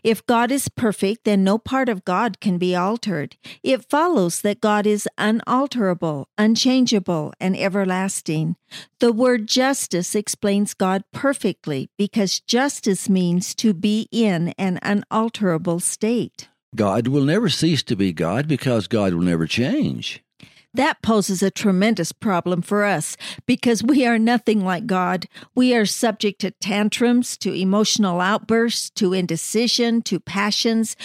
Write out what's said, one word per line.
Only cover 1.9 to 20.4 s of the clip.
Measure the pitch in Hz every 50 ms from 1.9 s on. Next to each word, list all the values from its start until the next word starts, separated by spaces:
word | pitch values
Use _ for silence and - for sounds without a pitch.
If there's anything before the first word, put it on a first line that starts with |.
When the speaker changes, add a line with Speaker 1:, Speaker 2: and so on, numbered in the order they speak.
Speaker 1:
of | 214 185 -
God | 190 180 190 240 226 185 _
can | - 208 180
be | 175 180 180 180
altered. | 180 180 196 226 240 - 208 170 147 139 - - _ _ - - _ -
It | 254 262 240 -
follows | _ - 294 330 359 330 220 180 175 - -
that | - 208 208 _ -
God | 214 208 208 202
is | 214 208 208 - - _ -
unalterable, | 202 214 220 233 - - 247 254 285 277 - 247 202 185 175 - 175 160 151 139 - _ _ -
unchangeable, | 214 220 226 - - 262 254 262 247 240 233 202 185 - 175 156 151 131 - _
and | - 185 190
everlasting. | - - 196 180 202 190 185 180 185 190 196 - - - - 156 156 156 160 175 _ _ _ - - - _ _ _
The | 247 240 226
word | 214 254 254 247 226 214 -
justice | - 254 254 269 269 - - - - 170 180 - -
explains | 208 208 - - - - 202 202 202 208 - -
God | _ 190 185 190 196 - _ -
perfectly | - - 277 269 - - 190 - _ - 156 143 135 135 - _ -
because | 202 196 - 214 196 185 - -
justice | _ - - 247 269 285 - - - 214 190 - - -
means | 190 185 180 175 175 180 - - -
to | - - 220 190
be | 165 196 208 214 220 - -
in | - 226 226 208 180 160 170 175 -
an | - 196 190 180 -
unalterable | - - 202 202 - _ - 220 226 233 - - 214 185 160 160 170 180 170 180
state. | - - - - 214 220 247 226 151 - _ - - _ _ _ _ _ -
Speaker 2:
God | 110 104 98 95 120 113
will | 127 139 147 135
never | 143 170 220 240 160
cease | 123 - 156 170 160 123 -
to | - 120
be | 92 98 95 80
God | 80 82 82 98 127 147 156
because | 143 - - 135 120 110 101 -
God | 117 107 101 95 87
will | 85 90
never | 90 85 82 82
change. | 76 - 113 123 160 254 311 247 80 64 57 - - - - _ _ _ _